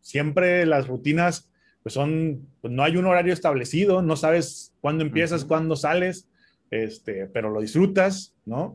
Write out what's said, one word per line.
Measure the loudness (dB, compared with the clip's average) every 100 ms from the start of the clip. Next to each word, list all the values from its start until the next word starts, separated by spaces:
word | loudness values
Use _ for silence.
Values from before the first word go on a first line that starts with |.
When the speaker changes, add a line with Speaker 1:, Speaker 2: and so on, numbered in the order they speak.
Speaker 1:
siempre | -4 -2 0 2 2 4 4
las | 2 0
rutinas, | -4 0 2 2 0 _ _ _ _
pues, | -8
son, | -2 -2 0 -2 -4 -12 _
pues, | -6
no | 0
hay | 2 2
un | 2
horario | 2 2
establecido, | 0 0 0 -2 0 4 4
no | 2 2
sabes | 2 2 0 -8 -18 _
cuándo | -4 -2
empiezas, | -2 0 0 -2
Speaker 2:
Ujú. | 0
Speaker 1:
cuándo | 0 0 -2
sales, | 0 0 0 -4 _ _ _ _ _
este, | -6 -6 -8 -10 -8 -6
pero | -4 -4
lo | -4
disfrutas, | -2 2 2 4 2 0 -12 _ -10
¿no? | -6 -8